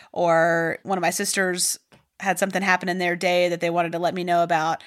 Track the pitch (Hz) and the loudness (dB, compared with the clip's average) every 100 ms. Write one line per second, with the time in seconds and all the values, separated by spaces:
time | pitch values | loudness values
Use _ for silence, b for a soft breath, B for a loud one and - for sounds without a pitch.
0 | B - 175 165 165 165 165 - - 185 | B -2 2 4 4 2 0 -4 -4 -2
1 | 170 165 202 - 185 180 - - _ _ | -2 -2 -2 -2 -2 0 -2 -4 _ _
2 | _ - 196 175 196 185 196 180 185 180 | _ -6 -4 -2 -2 0 0 0 0 -2
3 | 180 175 185 180 175 170 175 170 170 170 | -2 -2 0 2 2 0 -2 0 -2 -2
4 | 175 185 175 175 170 165 160 156 | -2 -2 0 2 2 0 0 -4